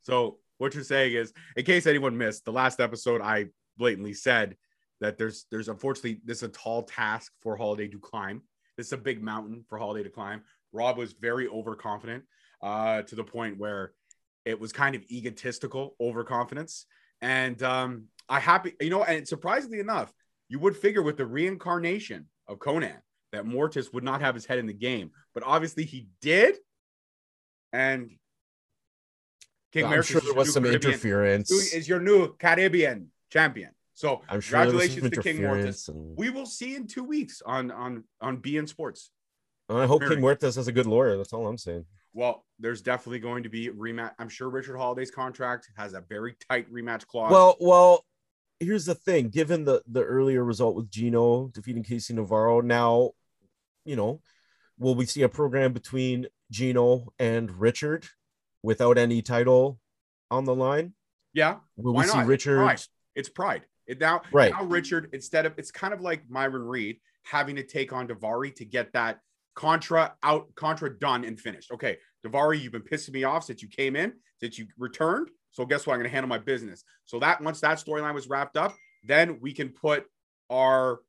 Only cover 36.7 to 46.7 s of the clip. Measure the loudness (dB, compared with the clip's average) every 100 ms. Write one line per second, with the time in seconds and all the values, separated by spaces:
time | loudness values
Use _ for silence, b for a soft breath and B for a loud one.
36.7 | -10 -10 -10 -6 -6 -6 -10 -6 -4 -4
37.7 | -8 -10 -10 -14 _ -8 -8 -6 -6 -6
38.7 | -8 -12 -12 -20 _ _ _ _ _ _
39.7 | 0 4 4 4 4 4 4 0 -2 -2
40.7 | 0 2 4 4 2 -4 -6 -6 -6 -8
41.7 | -10 -10 _ _ -4 -2 -2 _ _ -8
42.7 | -6 -4 -4 -4 -10 -8 -8 -8 -10 -10
43.7 | -10 -10 -8 -10 -12 -16 -10 -8 -8 -8
44.7 | -6 -4 -4 -8 -8 -8 -6 -6 -6 -10
45.7 | -14 -12 -14 -12 -10 -10 -12 -4 -4 -4